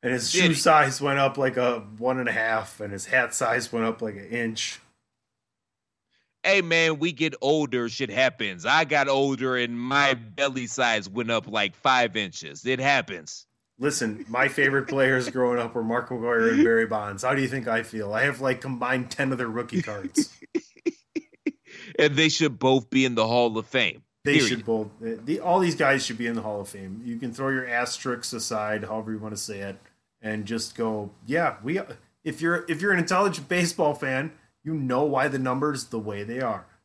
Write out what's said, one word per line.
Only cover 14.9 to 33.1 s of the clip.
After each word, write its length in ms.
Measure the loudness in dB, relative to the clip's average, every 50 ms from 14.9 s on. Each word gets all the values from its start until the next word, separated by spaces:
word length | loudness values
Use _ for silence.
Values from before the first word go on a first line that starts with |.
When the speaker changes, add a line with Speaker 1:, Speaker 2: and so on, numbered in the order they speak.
| 2 2 4 4 4 2 0 -2
Speaker 1:
growing 300 | 0 0 2 2 2 0
up 160 | -2 -2 -4
were 80 | -4
Mark 280 | -2 -2 -2 -2 -2 -4
McGwire 420 | -6 -4 -2 0 2 4 4 4
and 100 | 6 6
Barry 240 | 6 6 6 4 4
Bonds. 380 | 2 0 -4 -4 -4 -8 -4 -2
How 100 | 0 2
do 80 | 2
you 60 | 0 0
think 180 | -2 -4 -2
I 160 | 0 0 0
feel? 300 | -2 -4 -6 -6 -6 -2
I 100 | 0 0 0
have, 160 | 0 0 0
like, 200 | 0 0 0 0
combined 500 | -4 -8 -6 -4 -2 0 0 -2 -2 -6
ten 220 | -4 -4 -2 -2
of 60 | 0 -2
their 100 | -2 -4
rookie 340 | -4 -6 -6 -2 -2 -4
cards. 500 | -4 -2 -8 -8 -10 -4 -2 -2 -2 -2 -6 _ -20 -6 _
<laughs> 80 | -6 -6 -6 _ -6 _ -6 -6 _ _ _ _ -12 -12 _ _ _ _ -8 -8 _ _ -20 -20 -18 -18 -8 0 2
Speaker 2:
And 160 | 2 4 4
they 140 | 4 4 4
should 300 | 4 2 0 0 0 2
both 320 | 4 4 4 4 2 _
be 160 | 2 2 2
in 80 | 4 2
the 120 | 2 2
Hall 300 | 4 4 4 4 4 2
of 100 | -2 -6
Fame. 360 | -2 0 0 0 0 -2 -6 _ _ _ _ _
Speaker 1:
They 100 | 2 4
Speaker 2:
Period. 140 | 4 4 4
Speaker 1:
should 160 | 0 -2 -2
both. 220 | -2 -2 -2 -2 -6 -10 -10
The, 400 | -8 -8 -8 -8 -6 -6 -6 -4
all 200 | 0 2 4 4
these 160 | 4 2 2
guys 280 | 2 2 4 4 2 0
should 140 | -4 -6 -4
be 80 | -4
in 80 | -4 -4
the 80 | -4
Hall 180 | -4 -6 -6 -6
of 80 | -8 -10
Fame. 320 | -12 -14 -12 -12 -12 -10 -10
You 120 | -8 -8
can 160 | -6 -6 -8
throw 160 | -6 -4 -2 -2
your 180 | 0 -2 -2
asterisks 680 | -2 -2 -2 -2 -2 -4 -6 -4 -6 -6 -4 -6 -8 -8
aside, 500 | -6 -6 -4 -4 -4 -2 -2 -4 -4 -4
however 280 | -4 -6 -6 -4 -6
you 60 | -8 -8
wanna 180 | -8 -8 -8
say 240 | -8 -8 -8 -8 -8
it, 160 | -8 -10 -12 -14 _ _ _ _ _ _ _ _
and 240 | -6 -6 -4 -4 -4
just 300 | -4 -4 -4 -4 -6 -6
go, 360 | -4 -2 -2 -2 -4 -6 -8 -12 _ -8
"Yeah, 280 | -4 -2 0 0 0 -2 -4
we." 180 | -6 -4 -4 -4 -6 -8 -14 -20 _ _ _ _
If 200 | _ -8 -6 -2
you're, 240 | 0 0 0 0 0 -4
if 140 | -4 -2
you're 100 | 2 2
an 60 | 2 2
intelligent 500 | 2 2